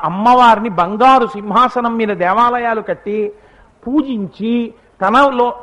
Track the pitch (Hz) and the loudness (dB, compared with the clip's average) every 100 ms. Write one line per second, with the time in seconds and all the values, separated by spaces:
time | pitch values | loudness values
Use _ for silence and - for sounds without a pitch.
0 | 160 185 233 254 233 214 226 180 175 208 | -2 0 2 6 6 4 0 -2 -2 2
1 | 262 262 214 208 208 208 254 247 233 233 | 4 4 0 -6 -2 0 2 0 -4 -2
2 | 214 180 175 214 240 247 233 220 202 165 | -4 -2 0 2 0 0 -4 -4 -6 -8
3 | 208 214 208 - _ _ _ _ 240 294 | -6 -6 -6 -8 _ _ _ _ -4 -2
4 | 269 220 185 - 226 240 226 - _ - | -2 -6 -8 -6 -4 -4 -4 -12 _ -4
5 | 196 254 277 247 240 240 | 0 2 2 2 -2 -4